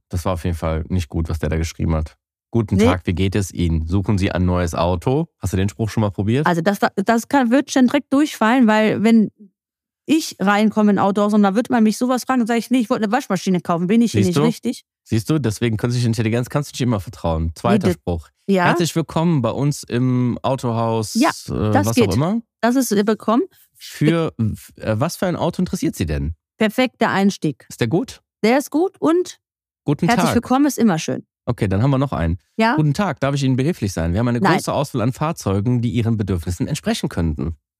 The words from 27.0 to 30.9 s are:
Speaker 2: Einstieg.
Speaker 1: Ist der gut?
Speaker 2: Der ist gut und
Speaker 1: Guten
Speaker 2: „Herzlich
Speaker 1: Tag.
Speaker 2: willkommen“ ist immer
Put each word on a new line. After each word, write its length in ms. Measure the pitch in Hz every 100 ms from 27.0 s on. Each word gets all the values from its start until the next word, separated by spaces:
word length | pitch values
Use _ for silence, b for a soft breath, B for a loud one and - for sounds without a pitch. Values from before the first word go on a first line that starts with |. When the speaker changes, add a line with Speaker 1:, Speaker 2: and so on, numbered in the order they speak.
| 202
Speaker 2:
Einstieg. 560 | 175 196 - 160 - -
Speaker 1:
Ist 120 | -
der 80 | 120
gut? 320 | 160 254 - _ _
Speaker 2:
Der 140 | 214 262
ist 120 | -
gut 260 | 294 381 -
und 380 | 294 339 359 - _ _ _ _
Speaker 1:
Guten 220 | - 147 175
Speaker 2:
„Herzlich 180 | 233 165
Speaker 1:
Tag. 40 |
Speaker 2:
willkommen“ 320 | 123 - 254 294
ist 120 | -
immer 200 | 226